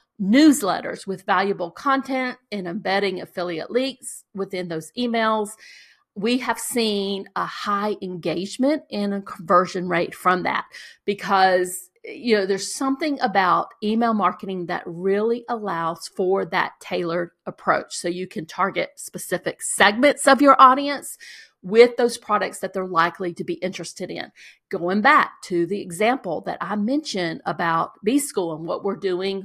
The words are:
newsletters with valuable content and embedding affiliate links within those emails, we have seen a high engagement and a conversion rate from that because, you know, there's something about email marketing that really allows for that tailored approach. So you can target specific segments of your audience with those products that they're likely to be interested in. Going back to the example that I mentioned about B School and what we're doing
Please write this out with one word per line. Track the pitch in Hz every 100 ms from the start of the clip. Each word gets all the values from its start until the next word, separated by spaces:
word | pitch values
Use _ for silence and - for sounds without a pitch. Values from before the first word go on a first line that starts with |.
| _ -
newsletters | 190 247 311 262 190 165 - 170 -
with | 190 -
valuable | 185 202 175 175
content | - 285 269 254 262 254 - _
and | 208 180
embedding | 170 185 196 202 185
affiliate | 185 - 180 160 -
links | 240 269 262 - - _
within | 190 196 180 175
those | 160 160 -
emails, | 240 226 220 220 208 - - - - _ _
we | 208 214 254
have | 247 226
seen | - 247 220 202 196 196 202 -
a |
high | 170 - 214 202 214 202
engagement | 190 180 165 156 196 - 262 302 -
and | 208 202
a | 202
conversion | 196 - 165 180 180 185 180
rate | 175 175
from | - 180 180
that | - - - - - -
because, | - 202 180 196 190 185 180 - - _
you | - 123 226 208
know, |
there's | 190 196 196
something | - 269 277 311 277
about | 247 190 185 170 - -
email | 214 220 233
marketing | 220 185 185 190 185 175
that | 175
really | - 170 190 202 220 240 240
allows | 233 208 165 165 170 -
for | - 185 196 180
that | 185 - -
tailored | - 180 170 170 175 _ -
approach. | - - - -
So | - 170
you | 185 190
can | 214 190
target | - 190 175 - -
specific | - - - 175 - -
segments | - - 202 214 285 - -
of | 262
your | 277 269
audience | 262 269 285 285 - - - - - _
with | 180 220 240 240
those | 240 -
products | - 208 196 -
that | 196
they're | 196 185
likely | 170 170 - 180
to | 170
be | 180
interested | 170 185 190 165 - -
in. | 165 - _ - - _
Going | 185 175 202
back | 214 294 - - -
to | 175 170
the | 202
example | 185 170 214 262 185 160
that | 190 -
I | 170 208
mentioned | 208 285 311 196 170 160
about | - 156 170 165 160 -
B | 208 277
School | - - 170
and | 156
what | 165 -
we're | 202
doing | 185 190 180 190 196